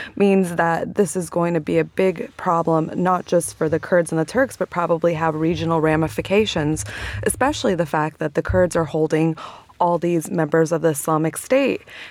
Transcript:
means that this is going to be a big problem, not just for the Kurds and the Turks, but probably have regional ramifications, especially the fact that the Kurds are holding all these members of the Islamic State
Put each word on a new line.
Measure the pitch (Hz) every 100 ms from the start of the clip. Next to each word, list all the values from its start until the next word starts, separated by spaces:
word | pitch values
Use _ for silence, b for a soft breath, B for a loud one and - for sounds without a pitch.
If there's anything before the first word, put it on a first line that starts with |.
| B
means | - 202 196 180 175
that | 170 165 165 185
this | 196 190
is | 170
going | - 170
to | 170
be | 151 165
a |
big | 160 - 190 170 - -
problem, | - 170 170 160 160 -
not | 180 180
just | - 175 - -
for | 160
the | 156
Kurds | - 180 170
and | 165
the | 156
Turks, | 233 269 -
but | 180
probably | 180 170 165 170
have | 160 160
regional | 156 160 165 165 165
ramifications, | 156 156 156 - - 196 214 175 147 156 - B B B
especially | - - 254 302 247
the | 175 170
fact | 160 156 -
that | 156
the | 147
Kurds | 165 185 180 175
are |
holding | 156 160 156 156 160 160 B B B _
all | 175 175
these | 175 170 156
members | 175 156 165 160
of | 165
the | 160
Islamic | 147 - 156 160 151
State | - 262 269 - - B B